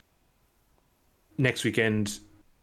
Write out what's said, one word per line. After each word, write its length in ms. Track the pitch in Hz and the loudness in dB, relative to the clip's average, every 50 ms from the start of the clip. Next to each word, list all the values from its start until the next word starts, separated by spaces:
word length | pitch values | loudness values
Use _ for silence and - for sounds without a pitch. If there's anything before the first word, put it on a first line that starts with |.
| - _ _ _ _ _ _ _ _ _ _ _ _ _ _ _ _ _ _ _ _ _ _ _ _ _ _ - | -20 _ _ _ _ _ _ _ _ _ _ _ _ _ _ _ _ _ _ _ _ _ _ _ _ _ _ 0
next 260 | 135 127 117 - - | 0 0 0 0 -2
weekend, 540 | 117 104 120 113 110 107 107 104 104 - - - - - - _ _ _ _ | -2 0 2 2 2 2 0 -2 -4 -6 -10 -14 -20 -20 -20 _ _ _ _